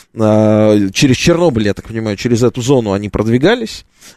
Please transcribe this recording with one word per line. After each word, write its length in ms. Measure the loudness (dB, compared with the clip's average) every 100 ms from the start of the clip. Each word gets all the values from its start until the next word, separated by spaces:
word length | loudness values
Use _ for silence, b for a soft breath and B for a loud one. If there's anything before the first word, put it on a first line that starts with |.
| B
э, 760 | -2 2 2 4 4 4 2 0
через 220 | 0 0 2
Чернобыль, 500 | 2 2 2 0 -2
я 60 |
так 120 | -4 -8
понимаю, 300 | -8 -6 -4
через 260 | -2 0
эту 180 | 0 0
зону 300 | 0 0 0
они 160 | -4 -4
продвигались. 760 | -4 -2 0 0 -2 -4 -12 -20 B B